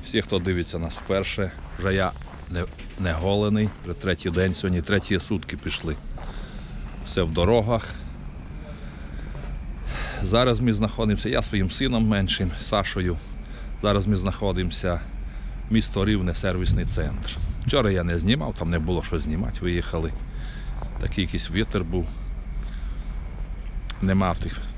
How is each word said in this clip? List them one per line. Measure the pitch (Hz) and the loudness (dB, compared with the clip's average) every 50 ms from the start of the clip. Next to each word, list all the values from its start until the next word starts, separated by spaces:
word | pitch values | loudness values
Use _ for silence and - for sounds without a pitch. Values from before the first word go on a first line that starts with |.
| - | -10
Всі, | - - 113 | 0 0 0
хто | 98 - 104 92 | 0 2 0 0
дивиться | 87 95 92 87 85 - - 87 | 2 2 0 0 0 -2 -4 -4
нас | 82 80 - | -4 -4 -6
вперше, | - - - 95 98 98 - - - 98 90 - - - - - - | -8 -2 0 0 0 2 0 -2 -2 -2 -4 -4 -8 -12 -12 -8 -4
вже | 92 98 95 | 0 2 2
я | 95 92 90 - - - - - - - - | 4 2 0 -2 -6 -12 -12 -12 -12 -10 -6
не, | 87 87 87 - - - - - - - | -4 -4 -4 -4 -6 -12 -12 -12 -6 -2
не | 95 90 80 | 0 0 0
голений, | 78 85 98 101 104 104 104 107 107 107 104 - - - | 2 2 2 4 4 4 4 4 4 2 2 0 -6 -8
вже | 87 85 | -8 -8
третій | - - 95 90 - - 95 | -2 0 0 0 2 0 0
день | 82 90 92 95 87 | 2 4 4 4 2
сьогодні, | - - 95 90 90 | 2 2 2 2 2
треті | 78 - 104 98 - - 101 92 | 2 2 2 2 4 2 0 0
сутки | - - 107 90 - - - | 0 0 -2 -2 -2 -4 -6
пішли. | - - 80 - - - 82 73 - - - - - - - - - - - - - - - - - - - - - - | -4 -4 -4 -4 -4 -2 -4 -4 -4 -6 -8 -8 -8 -8 -8 -8 -8 -10 -8 -10 -10 -10 -10 -10 -8 -8 -8 -8 -10 -10
Все | - - 98 | -2 0 2
в | 90 80 80 | 2 2 4
дорогах. | 87 87 92 117 117 104 113 120 110 - - - - - - - - - - - - - - - - - - - - - - - - - - - - - - - - - - - - - - - - - - - - - - - - 101 | 4 6 6 6 6 6 4 2 0 0 -4 -10 -10 -10 -10 -10 -10 -10 -10 -10 -10 -12 -10 -10 -10 -10 -10 -12 -10 -10 -12 -12 -12 -12 -10 -8 -8 -8 -8 -8 -8 -6 -6 -6 -6 -6 -8 -8 -6 -6 -6 -4 -4 -4 -4 -4 -2 0
Зараз | 92 101 117 127 127 117 110 | 4 6 6 6 6 6 6
ми | 123 120 110 | 6 4 4
знаходимося, | 101 110 104 - - 113 107 104 98 - 113 | 4 2 0 2 2 4 4 4 2 2 2
я | 127 123 | 2 2
своїм | 104 - - 101 95 92 | 2 2 2 2 2 2
сином | - - 135 135 127 113 113 | 2 0 0 2 4 4 4
меншим, | 107 107 101 95 90 - - 98 87 - - | 4 4 4 4 2 2 0 0 0 -2 -4
Сашою. | - - - 104 95 - - 101 90 90 85 - - - - - - - - - - - - - | -2 2 2 2 2 2 0 0 0 0 0 -2 -4 -8 -10 -10 -10 -10 -10 -10 -8 -8 -6 0
Зараз | - 104 101 101 92 | 2 4 4 4 4
ми | 104 107 | 4 4
знаходимося, | 92 90 98 90 - 107 98 90 90 92 85 - - - 92 87 80 - - - - - - - - - - - - - - | 4 4 0 0 0 0 0 2 2 0 0 -2 -2 0 0 0 0 -2 -6 -6 -6 -8 -6 -8 -8 -8 -6 -8 -8 -2 2
місто | 107 113 107 - - 101 98 | 4 4 4 4 2 2 4
Рівне, | 107 107 98 90 90 80 | 4 4 4 2 0 0
сервісний | - - 95 90 90 90 90 98 95 90 | 0 0 0 0 2 4 4 4 4 2
центр. | - - 87 80 73 - - - - - - - - - - - | 0 0 0 0 0 -2 -4 -4 -6 -4 -4 -2 -2 -2 -2 0
Вчора | - - 143 117 104 | 2 4 4 4 4
я | 95 90 85 | 4 4 2
не | 85 85 85 | 2 2 2
знімав, | 80 95 113 - - - - - | 4 4 4 4 2 -2 -2 -2
там | - 82 | 0 2
не | 85 82 | 2 2
було | 78 85 92 82 76 | 2 2 0 0 0
що | - - 80 | 0 -2 -2
знімати, | 67 73 76 82 101 - - - | 0 0 0 0 0 -2 -2 -2
виїхали. | 90 90 87 87 82 - - 82 85 82 - - - - - - - - - - - - - - - - - - | 0 0 0 0 0 0 -2 -2 -2 -2 -2 -4 -6 -6 -6 -8 -8 -6 -8 -6 -6 -6 -4 -4 -6 -6 -4 -2
Такий | - - - - 92 | -2 -2 0 0 0
якийсь | 85 - - - - | 0 0 -2 -2 0
вітер | 80 98 110 - - 101 90 | 0 0 0 2 2 0 0
був. | 80 87 92 82 - - - - - - - - - - - - - - - - - - - - - - - - - - - - - - - - - - - - - - - | 2 0 0 0 -2 -4 -6 -6 -6 -6 -6 -6 -6 -6 -4 -4 -4 -6 -6 -6 -6 -6 -6 -6 -6 -6 -6 -6 -8 -6 -6 -6 -6 -6 -8 -6 -6 -6 -6 -4 -4 -4 0
Нема | 95 95 95 98 95 90 | 2 4 4 4 4 4
в | 87 | 2
тих | - - 82 - - - - - | 0 -2 -4 -4 -4 -6 -6 -8